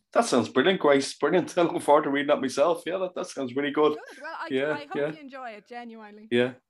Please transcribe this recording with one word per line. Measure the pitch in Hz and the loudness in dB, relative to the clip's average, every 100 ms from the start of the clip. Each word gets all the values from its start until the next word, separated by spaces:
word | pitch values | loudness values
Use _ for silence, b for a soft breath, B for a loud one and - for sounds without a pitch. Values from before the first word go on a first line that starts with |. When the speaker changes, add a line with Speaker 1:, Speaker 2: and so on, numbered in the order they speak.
| _ | _
Speaker 1:
That | - 233 | 0 2
sounds | 131 117 | 2 2
brilliant, | - 156 185 | 2 2 4
Grace. | 147 139 135 | 4 4 2
Brilliant. | - 147 175 151 | -2 0 2 0
<laughs> | - | 0
I'm | 170 | 0
looking | 170 | 0
forward | - 147 | 4 4
to | 151 | 4
reading | 139 143 | -2 2
that | 135 | 0
myself. | 127 139 160 165 160 | 0 0 2 0 -4
Yeah, | 185 | -4
that, | 185 - | -4 -6
that | 185 | -8
sounds | - 131 127 | -8 -6 -4
really | 143 | -2
good. | 143 151 | 2 2
Speaker 2:
Good. | 151 - - | 2 -10 -16
Well, | - - | -12 -10
I, | 330 | -4
Speaker 1:
Yeah, | 131 143 | -2 -2
Speaker 2:
I | 208 285 | -4 -6
hope | 370 | -6
Speaker 1:
yeah. | 143 | -4
Speaker 2:
you | - | -6
enjoy | 277 269 247 | -14 -14 -14
it, | 208 - | -14 -16
genuinely. | 240 240 226 208 208 220 | -16 -16 -16 -18 -18 -4
Speaker 1:
Yeah. | 120 123 123 | 0 0 -4